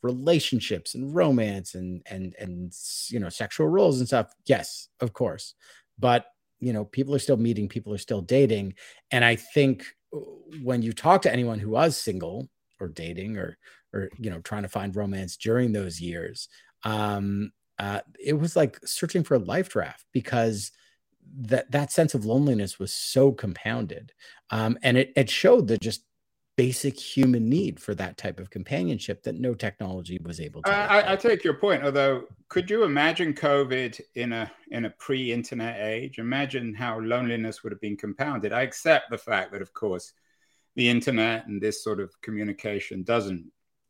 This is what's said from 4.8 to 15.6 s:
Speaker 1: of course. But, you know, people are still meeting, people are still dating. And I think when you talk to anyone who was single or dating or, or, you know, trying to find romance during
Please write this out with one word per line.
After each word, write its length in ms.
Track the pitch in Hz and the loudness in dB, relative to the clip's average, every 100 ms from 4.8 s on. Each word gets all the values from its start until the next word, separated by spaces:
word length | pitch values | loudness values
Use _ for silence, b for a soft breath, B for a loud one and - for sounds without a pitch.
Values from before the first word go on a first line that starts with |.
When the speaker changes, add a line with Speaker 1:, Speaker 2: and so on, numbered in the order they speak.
| - _ | -18 _
Speaker 1:
of 140 | 123 | -6
course. 400 | - 120 - - _ b b b - | -2 -2 -2 -14 _ b b b 0
But, 280 | 135 120 - _ _ _ | 4 4 2 _ _ _
you 140 | 123 | -2
know, 100 | 110 | -2
people 320 | 107 - 135 139 | -2 -2 0 0
are 40 | |
still 180 | - 127 | 2 2
meeting, 320 | 117 107 104 | 4 0 -2
people 240 | 117 101 | -4 -6
are 40 | 104 | -8
still 220 | - 107 | -4 -6
dating. 520 | 85 131 139 107 98 92 B B _ | 2 4 6 4 -2 -10 B B _
And 120 | 127 | 4
I 120 | 120 117 | 4 2
think 500 | - - 135 127 - - _ - - - - 160 | 0 2 4 2 -6 -20 _ -14 -14 -18 -18 -8
when 200 | 127 123 | -2 0
you 100 | 113 | -2
talk 300 | 107 156 185 | 0 4 6
to 100 | 180 | 6
anyone 280 | 117 120 107 | 2 0 -2
who 100 | 104 | -2
was 260 | 113 165 - | 2 2 2
single 540 | - 92 82 98 135 _ _ _ | -4 -4 -6 -8 -12 _ _ _
or 100 | 90 | -10
dating 480 | 78 82 85 101 107 | -8 -10 -8 -8 -6
or, 200 | 85 - b b _ | -8 -10 b b _
or, 160 | 98 95 - | -6 -6 -6
you 100 | 107 | -8
know, 100 | 85 | -8
trying 240 | - 104 | -8 -6
to 60 | 101 | -4
find 260 | 110 98 95 | -6 -4 -4
romance 420 | 101 98 90 - | -4 -4 -6 -6
during 340 | 110 117 | 0 2